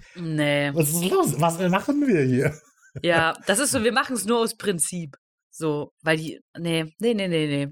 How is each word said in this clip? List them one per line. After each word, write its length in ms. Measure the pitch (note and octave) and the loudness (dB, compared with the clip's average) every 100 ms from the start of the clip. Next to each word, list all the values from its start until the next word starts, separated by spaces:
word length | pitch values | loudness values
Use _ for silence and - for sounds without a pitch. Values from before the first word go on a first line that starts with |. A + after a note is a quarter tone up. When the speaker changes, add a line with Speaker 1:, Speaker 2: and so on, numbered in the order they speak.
| - | -18
Speaker 1:
Nee. 560 | F3+ E3 D3+ D3 C#3+ C#3+ | -10 -4 0 2 2 0
Speaker 2:
was 160 | D3 D3 | 0 0
ist 200 | E3+ F3+ | 0 0
los? 300 | G4 E4+ C#3 | 2 2 2
Was 180 | E3 E3 F3+ | 0 2 2
machen 360 | F#3+ - C#4+ C#4+ | 2 0 0 2
wir 160 | F3 | 2
hier? 320 | C3 B2+ C#3+ - _ _ - C3+ | 4 2 0 -4 _ _ -18 -4
Speaker 1:
Ja, 320 | E3+ E3 D#3+ - - | 0 2 2 -2 -2
das 120 | G3+ | 0
ist 140 | C#4+ | 0
so, 100 | C4 | 0
wir 100 | A3 | 2
machen's 320 | A#3 C#4+ B3 F#3+ | 0 -2 -4 0
nur 120 | A#3+ | 0
aus 180 | A3+ - | 0 -4
Prinzip. 600 | G3+ F3 - F3+ D#3+ - _ _ _ | -4 -2 -4 -6 -10 -14 _ _ _
So, 400 | - D#3 D3 C#3+ _ | -6 -4 -4 -6 _
weil 140 | D#3+ D#3+ | 0 0
die, 220 | D#3+ - _ - | -2 -12 _ -8
nee, 280 | E3+ E3 D#3+ - | -2 -2 -2 -2
nee, 140 | A3+ | -2
nee, 120 | A3+ F#3+ | 0 0
nee, 180 | E3 D3+ | 0 0
nee. 200 | C#3+ C#3+ | -2 -4